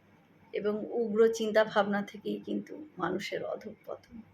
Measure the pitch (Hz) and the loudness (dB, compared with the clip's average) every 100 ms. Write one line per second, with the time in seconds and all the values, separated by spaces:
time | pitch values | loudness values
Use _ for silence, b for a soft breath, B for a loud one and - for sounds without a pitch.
0 | - - - - - - 208 214 - 240 | -20 -20 -20 -20 -10 -4 -2 -2 -2 -2
1 | 220 208 226 226 214 214 214 214 202 202 | 2 6 6 4 2 4 4 4 2 0
2 | 202 208 208 208 - 208 - - - - | -2 -8 -6 -6 -4 -6 -6 -12 -14 -4
3 | 175 202 - 180 - - 214 220 - - | -2 -2 -4 -4 -4 -6 -8 -14 -12 -14
4 | - 226 - | -14 -18 -18